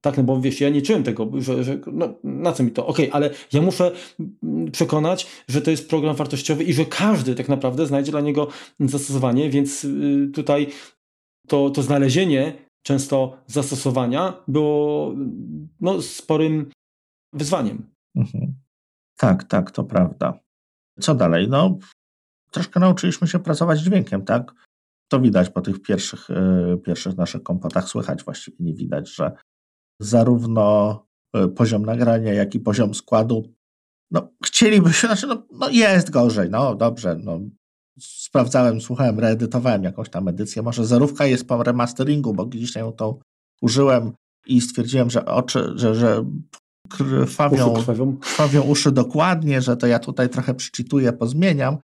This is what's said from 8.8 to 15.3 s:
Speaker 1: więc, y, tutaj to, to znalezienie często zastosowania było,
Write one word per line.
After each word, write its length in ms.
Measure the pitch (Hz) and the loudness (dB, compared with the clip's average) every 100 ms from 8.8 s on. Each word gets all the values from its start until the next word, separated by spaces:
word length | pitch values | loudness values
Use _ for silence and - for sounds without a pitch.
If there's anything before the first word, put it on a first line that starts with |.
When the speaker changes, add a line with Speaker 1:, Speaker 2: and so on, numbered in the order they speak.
| 135 139 139 135 127 120 151 | -2 -2 -2 0 2 2 2
Speaker 1:
więc, 340 | 139 139 - | 0 0 -4
y, 460 | 143 143 143 139 139 | -6 -2 0 0 0
tutaj 340 | 143 147 143 143 - - _ _ _ _ _ - | -2 0 0 -2 -8 -20 _ _ _ _ _ -2
to, 220 | 143 139 | 2 2
to 120 | 139 | 0
znalezienie 680 | 123 143 135 143 185 135 151 - _ _ | 0 2 4 2 2 2 0 -6 _ _
często 520 | - 139 135 139 131 - - | -2 -2 0 0 -2 -6 -6
zastosowania 840 | 147 135 131 139 131 120 139 185 180 - | -4 -2 -2 -2 0 0 0 -2 -6 -2
było, 680 | 143 151 147 147 147 151 - 135 | 0 2 2 0 -2 -4 -6 -8